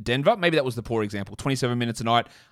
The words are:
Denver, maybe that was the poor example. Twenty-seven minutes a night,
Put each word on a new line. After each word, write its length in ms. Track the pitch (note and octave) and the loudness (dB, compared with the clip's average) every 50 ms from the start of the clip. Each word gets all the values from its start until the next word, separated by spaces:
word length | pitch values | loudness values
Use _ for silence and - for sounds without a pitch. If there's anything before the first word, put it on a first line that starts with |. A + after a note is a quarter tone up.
| G#2+ | -2
Denver, 340 | A#2 A#2+ C3 C#3+ F#3 A#3 | -2 0 2 4 2 2
maybe 200 | G#3+ F3 F3 E3 | 2 2 2 2
that 80 | D#3 C3+ | 2 2
was 100 | C3 A2+ | 0 -2
the 80 | A#2+ G#2+ | -4 -4
poor 200 | - A#2+ A2+ G#2+ | -2 0 0 0
example. 340 | G#2 G#2 G2+ G2 - G#2 | -2 -2 -6 -8 -8 -10
Twenty-seven 420 | - - C#3+ C3+ B2+ - B2 A#2+ A#2+ | -6 -2 -2 0 0 0 0 0 0
minutes 240 | A#2+ A#2 A2+ - A2+ | -2 -2 -4 -2 0
a 20 | |
night, 220 | A2+ A#2 A#2 A#2 - - - - _ | 2 2 2 2 0 -6 -20 -20 _